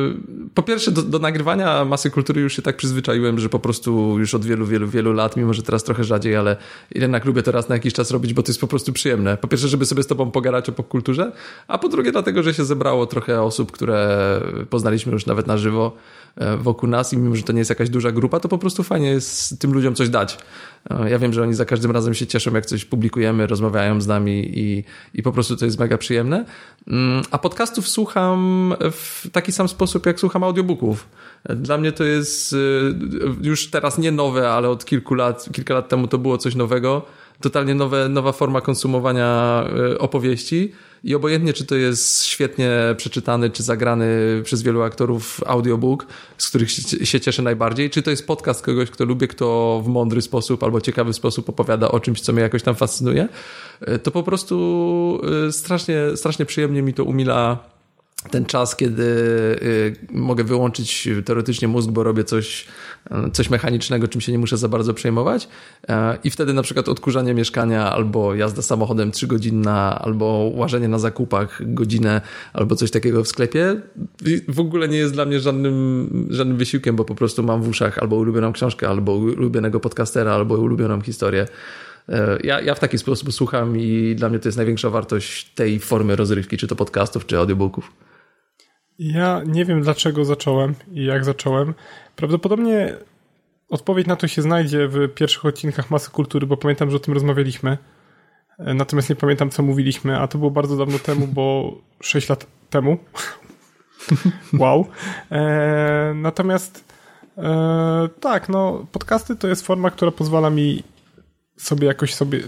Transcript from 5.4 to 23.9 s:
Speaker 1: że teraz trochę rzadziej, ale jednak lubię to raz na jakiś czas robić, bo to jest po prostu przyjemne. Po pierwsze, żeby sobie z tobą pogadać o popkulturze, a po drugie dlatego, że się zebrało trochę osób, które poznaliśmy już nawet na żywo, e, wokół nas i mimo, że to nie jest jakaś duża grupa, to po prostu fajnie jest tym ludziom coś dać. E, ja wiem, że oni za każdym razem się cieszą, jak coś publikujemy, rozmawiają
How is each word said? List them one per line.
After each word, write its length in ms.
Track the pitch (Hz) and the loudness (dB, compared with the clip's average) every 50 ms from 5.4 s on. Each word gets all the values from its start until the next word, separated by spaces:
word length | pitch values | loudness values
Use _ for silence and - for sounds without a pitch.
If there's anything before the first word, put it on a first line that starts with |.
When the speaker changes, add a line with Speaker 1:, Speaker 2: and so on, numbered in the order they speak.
| 120 113 110 | 0 2 0
Speaker 1:
że 100 | 110 110 | 0 0
teraz 200 | - 113 110 - | 0 -2 -2 0
trochę 200 | - 113 117 113 | -2 -2 0 0
rzadziej, 320 | 107 113 104 104 113 107 | 0 0 0 2 2 2
ale 220 | 107 101 101 101 - - - - - - - | 2 2 2 0 0 -4 -18 -20 -20 -18 -8
jednak 340 | - - 131 127 127 117 117 | -4 0 0 2 0 0 0
lubię 180 | 139 131 127 117 | 2 2 2 2
to 80 | 135 | 2
raz 180 | 123 120 113 - | 0 0 0 0
na 60 | 123 | -2
jakiś 180 | 117 - 127 - | 0 0 -2 0
czas 180 | - 120 - | 0 -2 0
robić, 220 | 131 120 127 117 123 | 0 -2 0 0 0
bo 100 | 135 117 | 0 0
to 60 | - | 0
jest 100 | - - | -2 -2
po 60 | 139 | -2
prostu 260 | 120 147 127 - 143 127 | -2 -2 -2 -2 -2 -4
przyjemne. 440 | - - 143 123 104 98 98 101 | -2 0 0 0 2 2 0 0
Po 100 | - - | -2 0
pierwsze, 200 | - 143 123 139 | -2 0 0 0
żeby 180 | 135 143 135 135 | 0 2 2 0
sobie 180 | - 143 139 131 | 0 2 0 0
z 40 | |
tobą 240 | - 143 131 131 117 | 0 0 0 0 0
pogadać 380 | 110 135 120 127 123 127 127 - | 0 0 0 0 0 0 -2 -4
o 20 | |
popkulturze, 600 | 117 - 117 - - 127 117 135 127 151 190 240 - - - - - - - | -6 -6 -8 -2 -2 -2 0 0 0 0 -2 -4 -4 -12 -18 -20 -20 -20 -10
a 100 | - - | -6 -4
po 120 | - - 320 | -2 -2 0
drugie 220 | 320 320 - 349 | 0 2 0 2
dlatego, 320 | - 214 190 196 185 190 156 | 0 0 0 0 0 0 0
że 100 | 165 151 | 0 0
się 120 | 156 143 | 0 0
zebrało 400 | 135 143 131 135 135 131 123 120 | 0 0 0 0 0 2 0 0
trochę 360 | 113 - 123 - - 117 113 | -2 -2 -6 -2 0 0 0
osób, 300 | 110 113 113 - 117 - | 0 0 0 -2 -4 -6
które 680 | - - 120 117 107 104 104 104 101 101 98 98 98 98 90 90 87 110 104 - | -4 -6 -2 0 0 2 2 2 2 2 2 2 2 0 -2 -4 -6 -8 -6 -2
poznaliśmy 420 | 127 117 107 110 110 110 - 123 | -2 0 2 2 0 0 0 -2
już 140 | 110 107 - | -2 -2 0
nawet 220 | - 110 107 101 | 0 0 0 0
na 100 | - 107 | 0 0
żywo, 380 | 104 104 107 107 113 113 113 117 - - - - - - - - | 0 0 0 0 0 0 -2 -4 -8 -20 -20 -20 -20 -20 -20 -10
e, 220 | - 117 104 107 | -6 -4 -2 -2
wokół 320 | - 123 123 113 - 120 120 | 0 0 0 0 0 0 0
nas 240 | 117 123 127 - 135 | 2 2 0 0 0
i 40 | |
mimo, 180 | 123 123 120 117 | 2 2 2 2
że 80 | 110 - | 0 0
to 100 | - 117 | 0 0
nie 60 | 117 | 0
jest 100 | 113 - | 2 0
jakaś 200 | 117 - 117 120 | 0 0 0 0
duża 220 | 120 123 117 120 | 0 0 0 0
grupa, 280 | 110 117 123 127 - 170 | 0 2 0 2 0 0
to 100 | - 175 | 0 -2
po 80 | 196 | -2
prostu 260 | 180 196 185 - - 175 | 0 -2 -2 -2 -2 -4
fajnie 240 | - 196 160 143 139 | -2 0 0 2 2
jest 500 | 139 131 127 - - - - - 127 - | 0 0 -2 -4 -6 -6 -6 -6 -6 -2
tym 140 | - 139 135 | 0 2 2
ludziom 220 | 135 127 131 117 | 2 2 2 2
coś 140 | - 127 117 | 2 0 2
dać. 280 | 120 110 101 - - - - - - - - - - - - - | 2 0 0 0 -4 -12 -16 -20 -20 -20 -20 -20 -20 -18 -8 -6
E, 200 | - - 110 107 | -4 -2 0 0
ja 100 | 120 117 | 2 2
wiem, 140 | 123 120 110 | 2 2 2
że 100 | 117 117 | 2 2
oni 100 | 117 117 | 2 2
za 120 | 107 117 | 0 0
każdym 260 | - 127 110 120 117 | 0 0 0 2 2
razem 220 | 117 120 113 117 113 | 2 2 2 0 0
się 140 | - 123 | -2 -2
cieszą, 260 | - - 113 - 123 113 | -2 -2 -2 0 2 0
jak 120 | 113 110 | 0 -2
coś 200 | - 127 104 - | -2 -4 -4 -4
publikujemy, 640 | - 131 107 110 110 - 123 110 110 113 110 107 | -2 -2 0 0 0 0 2 0 2 2 2 2
rozmawiają 540 | 92 110 101 110 110 101 104 101 104 | 0 0 0 0 0 0 0 0 2